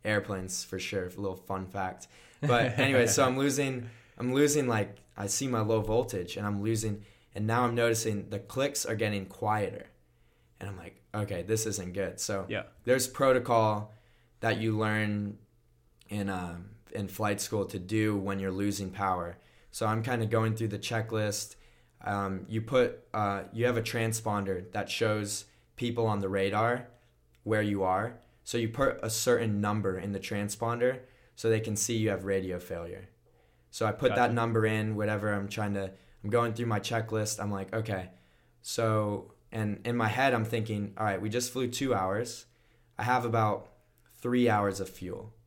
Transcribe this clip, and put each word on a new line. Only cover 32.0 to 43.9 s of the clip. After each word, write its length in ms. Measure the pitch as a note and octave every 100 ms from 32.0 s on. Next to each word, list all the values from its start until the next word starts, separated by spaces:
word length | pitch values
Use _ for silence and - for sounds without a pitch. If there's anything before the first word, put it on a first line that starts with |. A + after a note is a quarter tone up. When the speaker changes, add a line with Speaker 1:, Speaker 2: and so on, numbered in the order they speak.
| G#2+
Speaker 1:
have 160 | F#2+ G2
radio 320 | F#2+ F#2 F2+
failure. 500 | - E2+ E2 - G2 _ _ _ _ _ _
So 160 | - A2
I 60 |
put 180 | G2+ B2+
Speaker 2:
Gotcha. 120 | G#2+
Speaker 1:
that 120 | A#2+
number 320 | A#2 A#2 A2+ A2
in, 300 | A2 G#2+ G#2
whatever 360 | G#2 G#2 G#2
I'm 160 | G2+ G2+
trying 260 | A2 G#2 G2+
to, 160 | F#2+ - - -
I'm 60 | G#2
going 220 | A#2+ A#2
through 120 | A2 A#2+
my 140 | G#2
checklist. 600 | - A#2 A2 A2 G#2+ -
I'm 100 | G2+
like, 200 | G2 F#2+
"Okay." 360 | A2+ A2 F#2+ F2+ - _ _ _ _
So, 720 | - - A2+ A2 G#2 G2+ - - _
and 280 | A2 G#2+ G2+ A#2+
in 100 | A#2+
my 120 | A2
head, 260 | A2 C3+
I'm 120 | B2 A2+
thinking, 480 | A#2 A2 G#2+ G2+ -
"All 80 | A2
right, 160 | F#2+
we 80 | G#2+
just 220 | A#2+ A#2+
flew 160 | C3 B2
two 260 | A#2+ C#3
hours. 520 | G#2+ F#2 G2+ A#2+ - - _ _ _ _ -
I 60 |
have 220 | A2+ B2 A#2+
about 440 | A2+ A2 G2+ - - _